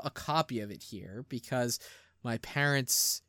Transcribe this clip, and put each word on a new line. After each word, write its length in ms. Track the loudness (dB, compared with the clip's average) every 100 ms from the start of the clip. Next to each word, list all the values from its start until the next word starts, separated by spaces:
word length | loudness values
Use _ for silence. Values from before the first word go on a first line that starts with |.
a 60 | -2
copy 480 | -4 2 4 4 0
of 100 | -4
it 100 | -8
here 400 | -10 -10 -10 -10 -6
because 500 | -8 -2 0 2 0 -6 -20 -20 _
my 140 | -4 -4
parents 840 | -2 2 4 4 4 2 4 0